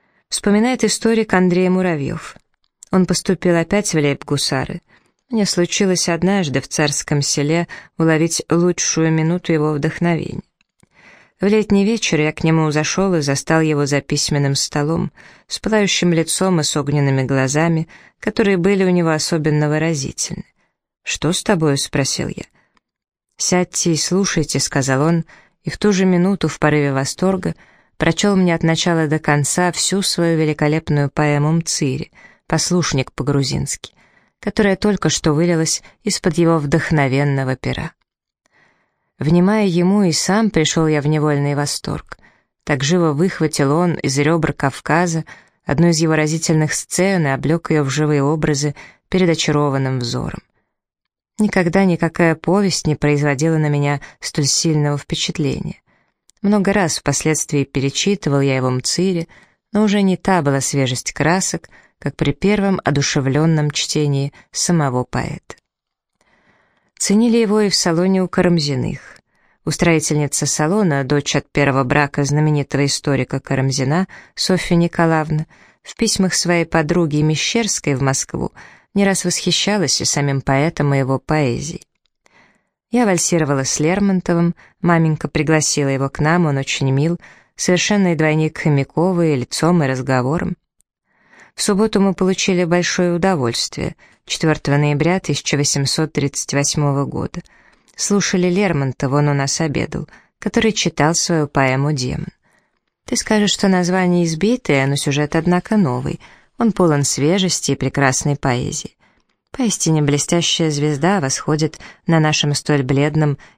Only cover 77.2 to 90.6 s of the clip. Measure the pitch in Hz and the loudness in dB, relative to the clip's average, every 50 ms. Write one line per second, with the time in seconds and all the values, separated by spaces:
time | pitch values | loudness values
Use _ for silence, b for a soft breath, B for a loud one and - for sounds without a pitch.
77.2 | 151 156 156 147 - - - 226 226 202 - - - 147 139 127 139 135 135 - | 2 2 0 0 -2 -2 -2 -2 -2 -2 -4 -4 -2 -2 -2 0 0 0 0 -2
78.2 | - - - - - - B B B B B B B B - 202 202 196 190 - | -4 -6 -6 -6 -8 -8 B B B B B B B B 0 2 2 2 2 0
79.2 | - 180 - - - 180 165 - - 202 208 208 170 131 - - - - - 151 | -2 -4 -4 -2 -2 -2 -2 0 0 0 0 0 0 0 0 -2 -2 -2 -2 0
80.2 | 143 143 139 135 - - 135 135 147 170 - - 147 143 139 135 131 127 135 127 | 0 0 -2 -2 0 0 0 2 2 0 0 0 0 2 2 2 2 0 -2 -4
81.2 | _ - 156 156 143 123 117 135 139 151 - - - _ _ _ _ _ _ _ | _ -2 0 0 0 0 -2 -4 -6 -10 -12 -14 -16 _ _ _ _ _ _ _
82.2 | b b b b b b b b b b b b _ - - 247 240 202 180 165 | b b b b b b b b b b b b _ -4 0 0 2 2 2 0
83.2 | - - 180 165 156 135 143 135 131 - - - 151 160 185 202 202 196 190 180 | 0 0 0 0 2 0 0 -2 -2 -2 -2 0 0 0 2 2 2 2 2 0
84.2 | - - 170 170 170 170 - b b b b b - 175 170 165 160 160 156 - | 0 0 2 2 2 0 0 b b b b b 0 2 2 4 4 2 0 -2
85.2 | - 147 - 147 151 151 160 156 143 - - 147 143 139 135 131 135 139 - - | -4 -4 -4 -2 0 2 0 0 0 0 -2 -2 0 0 0 -2 -2 -4 -2 -2
86.2 | 151 151 170 180 170 151 139 135 135 - - - 143 135 135 135 151 165 175 - | 0 2 2 2 2 2 0 -2 -2 -4 -4 -2 0 0 2 2 2 0 -2 -4
87.2 | B B B B B B B B - - 180 170 - - 214 202 190 175 170 147 | B B B B B B B B 0 0 2 2 2 0 2 2 2 2 2 2
88.2 | 160 156 151 156 156 156 - - - 160 143 139 135 - - 151 170 190 185 170 | 2 2 2 2 0 -2 -2 -2 0 2 2 2 0 -2 -2 0 0 0 2 2
89.2 | 170 160 147 127 120 - - - 156 165 180 170 147 131 131 127 123 135 131 127 | 2 2 0 0 -2 -6 -4 -2 2 2 4 4 2 0 -2 -4 -2 -2 0 0
90.2 | 123 131 160 175 180 175 170 _ | 0 0 -2 -2 -4 -6 -8 _